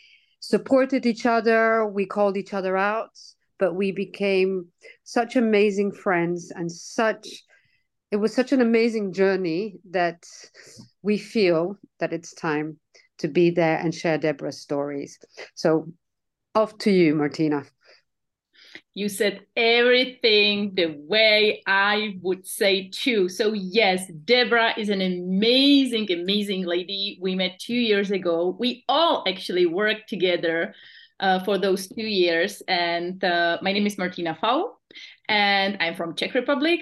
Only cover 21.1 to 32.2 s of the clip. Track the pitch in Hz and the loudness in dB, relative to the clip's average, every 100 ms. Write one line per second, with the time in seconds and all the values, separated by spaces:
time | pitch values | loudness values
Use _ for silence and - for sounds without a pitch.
21.1 | 214 220 214 214 208 - 196 202 208 214 | 2 4 4 4 0 0 2 2 0 -2
22.1 | 190 170 185 - - 202 196 190 - 269 | -6 -4 -6 -8 -2 2 2 -2 -6 -2
23.1 | 226 180 185 220 220 185 208 202 185 185 | 0 0 0 -2 -2 -2 2 2 2 -4
24.1 | 156 151 247 233 233 226 - 208 196 185 | -10 2 2 4 2 2 0 -2 -2 -2
25.1 | 180 180 190 226 254 277 285 262 226 208 | -2 -2 0 4 4 6 6 4 0 -2
26.1 | 170 180 208 202 190 175 175 180 196 202 | -2 -2 -2 -2 -4 -2 -4 -4 -8 -10
27.1 | - 185 185 185 185 - 240 233 202 196 | -6 -4 -2 -4 -6 -6 -2 0 0 0
28.1 | 196 180 165 175 185 247 240 - 277 339 | -2 -2 0 -2 -2 -4 -4 -2 2 2
29.1 | 285 - 190 - 180 180 170 214 214 - | 0 -2 -6 -4 0 2 2 -2 -2 -6
30.1 | 202 180 175 170 165 196 - - - - | -2 0 0 0 -2 -4 -8 -20 -20 -20
31.1 | - 190 185 190 196 202 190 190 - 220 | -4 0 0 0 0 0 -2 -4 -10 -4
32.1 | 202 | 0